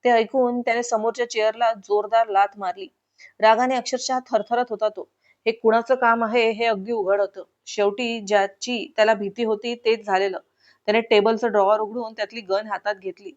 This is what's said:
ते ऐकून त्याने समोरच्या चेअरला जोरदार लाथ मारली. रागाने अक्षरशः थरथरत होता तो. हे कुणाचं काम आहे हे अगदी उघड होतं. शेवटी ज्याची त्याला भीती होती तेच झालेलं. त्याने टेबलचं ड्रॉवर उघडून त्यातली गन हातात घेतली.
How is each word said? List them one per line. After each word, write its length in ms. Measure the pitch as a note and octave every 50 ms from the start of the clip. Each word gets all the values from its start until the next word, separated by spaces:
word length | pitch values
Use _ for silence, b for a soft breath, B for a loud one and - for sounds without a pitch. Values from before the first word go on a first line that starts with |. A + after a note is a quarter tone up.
| _
ते 40 | B3
ऐकून 480 | A#3+ A3+ A3+ A3 - C4+ B3 A#3+ A#3+ B3
त्याने 200 | A#3+ B3 A3+ A#3+ A#3
समोरच्या 460 | A#3 A#3 A3 A3 A#3 A3 B3 A#3+ A#3
चेअरला 420 | - A3+ G#3+ A3 A3 A3+ A#3+ A3+ A3+
जोरदार 520 | G3+ F#3+ - G3+ G#3 G#3 G#3 A3 A3+ A3+ A3
लाथ 280 | G3 F#3+ G3+ G3+ -
मारली. 300 | G#3 G3 F3+ F3+ F#3+ F#3+ - _ _ _ _ B B B B B _
रागाने 360 | A3 A3 A3+ A3 B3+ B3+ C4
अक्षरशः 440 | B3 B3 - - A#3+ - - C4 B3+ B3+ -
थरथरत 340 | B3 G#3+ G3+ _ A#3+ A#3+ B3 B3
होता 200 | A3 G3 G#3+ G#3+
तो. 180 | G#3+ F#3+ - _ _ _ _ _ _ _ _
हे 60 | A3+ A3
कुणाचं 420 | - - A3 A3 A#3 A3+ - C4
काम 280 | B3+ B3+ A#3 A3+ A#3 A3+
आहे 260 | G#3+ A3+ B3 A3+ A3+
हे 140 | A3 G#3+ A#3
अगदी 260 | A#3 A3 G3 F#3+ A3
उघड 300 | A#3+ A3+ F#3+ F#3 G3+ G3+
होतं. 220 | G3+ F#3+ _ G3 - _ _ _ _
शेवटी 540 | - - - G3+ G3+ G3+ G#3 B3 A#3 A#3 A3+ G#3
ज्याची 500 | F#3+ G#3 G3+ G3 G3 - _ - B3 B3 A3+ - - _
त्याला 180 | - G#3+ G#3+ A3+
भीती 300 | G3+ G#3 G3 G3 - A#3+
होती 300 | A3 G#3+ G#3 A3 A#3 A#3+
तेच 300 | A#3 _ A3+ A3+ G#3+ G#3
झालेलं. 320 | G#3 F#3+ F#3+ G3 G3 F#3 - _ _ b b b b b b b
त्याने 140 | - G#3+ A#3
टेबलचं 500 | A3+ - G#3 G#3 G3+ A3+ A3+ G#3+ A#3+ A#3
ड्रॉवर 280 | G3+ G#3 G3 G3 G#3+ G#3+
उघडून 340 | G#3+ G3+ A3 B3 A#3 A3 A3+
त्यातली 280 | A3+ G#3 G3 - A#3
गन 260 | G#3 F3+ F#3+ G3+ A3
हातात 280 | A3 G3+ - _ G3+ G#3
घेतली. 360 | F#3+ F#3+ F#3+ F3 _ G3+ F#3 -